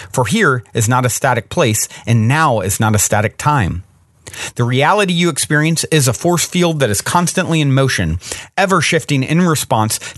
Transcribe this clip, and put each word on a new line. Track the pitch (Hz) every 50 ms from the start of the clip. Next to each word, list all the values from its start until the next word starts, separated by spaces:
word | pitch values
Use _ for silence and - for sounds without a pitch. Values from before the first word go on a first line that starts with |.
| - -
For | - - 123
here | 101 165 226 196 147 131 123 - _ -
is | 120 110 113
not | 127 131 123
a | 120
static | - - - 135 123 117 - -
place, | - 180 151 113 110 - - - - - -
and | 113 117 113 110 117
now | 143 156 160 147 117 107
is | 90 98 - -
not | 113 107 107
a | 101
static | - - 110 107 107 107 - -
time. | - 147 151 131 95 80 85 87 - _ _ _ _ _ _ _ - - - - - - -
The | - 120
reality | 120 127 131 143 160 185 208 202 185
you | 180 170 175 170
experience | 151 - - - 151 151 151 160 165 - -
is | - 160 156 127 131
a |
force | 110 - - 170 175 165 -
field | - - 180 175 170 160 147
that | 135 107
is | 101 -
constantly | - - - 175 180 - - 196 175 - 165 160
in | 147 139
motion, | 131 139 135 127 - - 90 78 80 90 - - - - - - -
ever | - 196 185 190 170
shifting | 139 - 175 151 - - 147 131
in | 131 - 151 175
response | 185 170 151 - - - 127 110 107 110 - - - - -